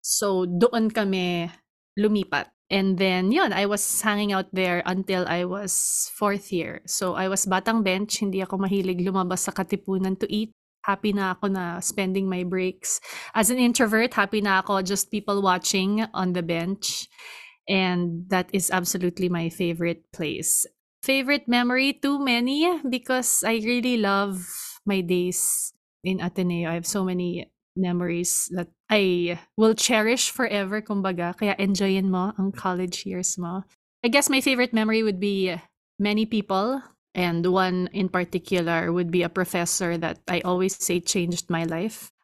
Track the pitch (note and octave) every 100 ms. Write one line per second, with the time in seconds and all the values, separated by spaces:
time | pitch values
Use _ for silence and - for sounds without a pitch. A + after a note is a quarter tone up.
0 | - - G3+ F#3+ F3+ F3 A#3+ A#3 A3 A3
1 | G3 F#3+ F3+ F3 E3+ - _ _ _ -
2 | G#3+ G#3+ F#3 C#3+ - _ _ G3 F#3+ F#3
3 | F#3+ F#3 F#3 D4 D#4 F#3 G3+ G#3 - -
4 | A3 G#3 G#3 F#3+ F#3 F#3+ F#3 F3 - F#3
5 | F#3 F#3 F3+ E3+ F3+ G3 G3 - - -
6 | - - G#3 G3+ - F3+ D#3 - - -
7 | F#3 - F#3+ F#3+ G3 F#3+ G#3 A3+ G3 F#3
8 | G#3 - G3+ F#3+ F#3 F#3+ F#3+ G3 F#3+ F3+
9 | F3+ F#3+ F3+ F3+ - - F#3 G3 - F#3+
10 | F#3+ F#3+ - G#3 A3 _ _ _ - G3
11 | G#3+ G3+ F#3+ F#3 G3+ F#3+ F3 F3 - -
12 | F#3+ F#3+ G3 F3+ F3+ F#3 F#3 - - -
13 | - - - A3 A3+ B3 A#3+ A#3 A3+ A3
14 | B3 A#3 G3 G#3+ G3+ F#3+ - G3 F#3 G3
15 | - G#3+ G#3 G3+ F#3+ F3+ - G3 F#3+ G#3
16 | A3 - F#3 F3+ E3 E3 F3 G3 - -
17 | - - - - - _ - F#3+ F#3 F3+
18 | F3 E3+ F3+ F#3 F3+ F#3+ - F#3 F3 F#3
19 | F3+ F3 F#3 E3+ E3 - F3 E3 E3+ E3
20 | _ - D3+ - D#3+ - - _ _ _
21 | - C4+ C4 C#4+ B3+ A#3+ B3 B3+ C4+ C#4+
22 | C#4 C#4+ C#4 A#3+ B3 C#4+ E4+ E4+ C4+ B3
23 | B3+ B3+ B3 - G#3+ A3+ G#3+ B3 B3 A#3+
24 | G3+ G3 G3+ F#3 F3 - - - G#3 G3
25 | F3 F3+ F3+ F3+ - - - _ _ _
26 | F3+ F#3+ F3 - F3+ E3+ E3+ E3+ E3+ G#3
27 | F#3 F3+ F3+ F3 - _ _ - F3+ F3
28 | F3 E3+ F3 - - F3+ E3+ _ - G#3+
29 | F#3+ F3 F3 E3+ - - A3 A3 - A3
30 | G#3+ B3 - - A#3 G3+ F#3+ G#3+ G#3+ G3+
31 | F#3+ F3 F3 F3+ G#3 G3 G3 F#3+ G3 F#3+
32 | F#3+ F#3 F#3+ G#3+ F#3+ - F#3+ F3+ F3+ -
33 | G3 F#3 F#3 - F3 F#3 - _ _ _
34 | A#3+ C#4 C#4+ C4+ C4+ B3 B3 A3+ A3 A3
35 | A3 F#3 G3+ G3 F#3 E3 - _ _ -
36 | G3+ G#3 A3 A3 G3+ F#3+ A3 C4+ - _
37 | _ F#3 F3+ E3+ F3 F#3 F#3 F3+ F3+ G3+
38 | F#3+ F3+ F3 F3+ - F#3 E3 E3 E3+ F3
39 | F3 F3 E3+ F#3+ F3 F3+ E3+ - F3+ E3+
40 | E3 D#3+ - F3 F3+ F3+ F#3 - - F3+
41 | - G3 F3 F3 - E3+ E3 D#3+ G#3+ -
42 | - _